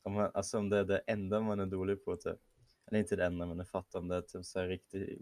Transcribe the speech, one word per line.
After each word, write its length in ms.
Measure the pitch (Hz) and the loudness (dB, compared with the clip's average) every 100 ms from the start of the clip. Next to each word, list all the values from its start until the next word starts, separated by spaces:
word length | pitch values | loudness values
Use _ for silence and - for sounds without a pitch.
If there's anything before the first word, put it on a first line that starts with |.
Om 100 | 98 | -4
man, 180 | 101 98 | 0 2
alltså, 240 | 95 98 113 | 0 -2 0
om 100 | 101 | 2
det 100 | 101 | 4
är 60 | |
det 140 | 95 98 - | 4 2 2
enda 340 | 107 95 104 | -2 0 0
man 200 | 110 101 | 2 0
är 60 | 95 | 0
dålig 380 | 95 95 98 | 0 0 0
på, 120 | - 90 | -2 -4
typ. 220 | - 87 _ _ - _ - | -4 -6 _ _ -20 _ 0
Eller 140 | 107 | 2
inte 160 | 98 80 | 2 2
det 80 | 90 | 2
enda, 200 | 87 87 | 2 -2
men 120 | 85 | -4
jag 100 | 90 | -2
fattar 300 | 95 - 92 | -4 -4 -6
om 100 | 87 | -2
det 80 | 90 | -2
är 40 | |
typ 220 | 87 92 | -4 -10
så 140 | 87 92 | -6 -2
här 80 | 90 | -2
riktig 500 | 92 _ 98 98 - | -4 _ -6 -6 -6